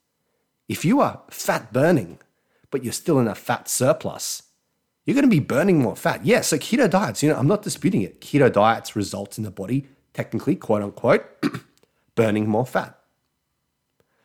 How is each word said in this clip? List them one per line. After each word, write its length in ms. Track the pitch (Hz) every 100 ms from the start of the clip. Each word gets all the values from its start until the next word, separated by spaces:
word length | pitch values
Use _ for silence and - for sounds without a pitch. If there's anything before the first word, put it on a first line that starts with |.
| _ _ _ _ _ _ -
If 180 | 104 156
you 140 | 277
are 200 | 160 - -
fat 420 | - - 165 117
burning, 480 | 120 156 160 85 - _ _ _ _ _
but 120 | 135
you're 120 | 123
still 240 | - - 139
in 100 | 113
a 60 |
fat 340 | 95 - 117 -
surplus, 720 | - 110 - - - - - - _ _ _ _ _
you're 100 | -
gonna 120 | 240 262
be 120 | 175
burning 420 | - 120 190 165
more 160 | 120 -
fat. 280 | 165 143
Yeah, 160 | 135 233
so 160 | - 156
keto 320 | - 247 226
diets, 340 | 185 214 -
you 60 | 147
know, 80 | 151
I'm 120 | 135
not 140 | 208
disputing 380 | - - 185 127
it. 200 | 90 -
Keto 300 | - 143 127
diets 460 | 101 110 110 - 110
result 400 | 92 98 98 -
in 80 |
the 60 | 107
body, 360 | 92 95 131 - _ _
technically, 420 | - 113 110 - 101
quote 260 | - 107
unquote, 440 | 101 - 117 190 - _ - - -
<clears throat> 400 | _ _ _ _
burning 340 | - 110 107 107
more 160 | 107
fat. 340 | 127 - 156 - _ _ _ _ _ _ _ _ _ _ _ _